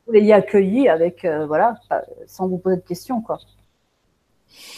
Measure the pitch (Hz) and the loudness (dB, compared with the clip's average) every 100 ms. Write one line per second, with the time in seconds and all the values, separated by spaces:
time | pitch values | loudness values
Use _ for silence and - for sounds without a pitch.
0 | - 214 208 208 190 208 190 233 254 160 | 0 2 6 4 4 0 2 2 2 2
1 | 170 175 180 151 151 156 220 226 - - | 0 -2 -4 -4 -2 0 0 -2 -6 -6
2 | - - - - 185 180 185 180 - 175 | -6 -16 -18 -8 -6 -4 -2 -4 -4 -12
3 | - 240 226 156 _ _ _ _ _ _ | -8 -8 -8 -10 _ _ _ _ _ _
4 | _ _ _ _ _ - - | _ _ _ _ _ -20 -20